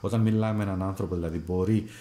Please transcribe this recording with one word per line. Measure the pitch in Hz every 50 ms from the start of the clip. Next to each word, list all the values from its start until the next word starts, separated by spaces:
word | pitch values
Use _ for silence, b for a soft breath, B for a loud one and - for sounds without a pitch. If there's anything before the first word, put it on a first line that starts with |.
Όταν | - - 117 113
μιλάμε | 110 110 110 110 110 110 107
με | 107 104
έναν | 101 95 92
άνθρωπο, | 95 95 95 - 98 82 90
δηλαδή, | 87 85 82 80
μπορεί | 85 85 87 90 90 92 95 110 107 107 B B B